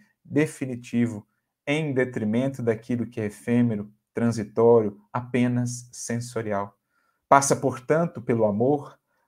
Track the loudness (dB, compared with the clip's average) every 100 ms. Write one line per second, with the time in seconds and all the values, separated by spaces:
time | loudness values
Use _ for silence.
0 | _ _ -4 0 0 -2 -8 -10 -6 -2
1 | -2 -2 -14 _ _ _ -4 -2 -2 0
2 | -2 -2 -2 0 -2 -2 -2 -2 -2 -4
3 | -4 -6 -8 -6 -2 2 2 0 -8 _
4 | _ -2 -2 -2 -4 4 6 8 4 -4
5 | _ -10 -4 0 0 0 -4 -6 -14 -14
6 | -8 -6 -6 -6 -4 -4 -4 _ _ _
7 | _ _ 2 4 4 0 0 -4 -2 0
8 | 0 -4 -2 2 2 2 2 0 -4 -20
9 | _ _